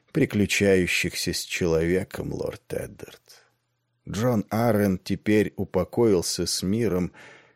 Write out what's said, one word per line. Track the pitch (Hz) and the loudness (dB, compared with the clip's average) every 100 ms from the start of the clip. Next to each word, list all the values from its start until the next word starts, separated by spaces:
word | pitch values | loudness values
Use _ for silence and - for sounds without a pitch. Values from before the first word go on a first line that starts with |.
| _ | _
приключающихся | - 127 104 95 - 101 95 87 - 85 - - | -2 0 0 0 2 4 4 2 0 -4 -6 -6
с | 78 | -6
человеком, | - - 87 80 85 92 - - - | -6 -4 0 2 2 0 -2 -10 -8
лорд | 69 - - - | -6 -8 -10 -10
Эддард. | - - - - - _ - _ _ _ _ _ _ - | -10 -10 -14 -20 -20 _ -20 _ _ _ _ _ _ -10
Джон | 85 123 113 - | -2 0 0 0
Аррен | 107 120 104 101 92 | 0 2 4 2 0
теперь | - 95 - 107 92 - | -4 -4 2 4 2 -2
упокоился | 92 92 87 - 117 92 80 - 85 | -4 -2 -2 2 4 4 2 -4 -4
с | - | -2
миром, | 92 110 113 90 90 - - - _ | -2 0 0 -2 -4 -10 -20 -20 _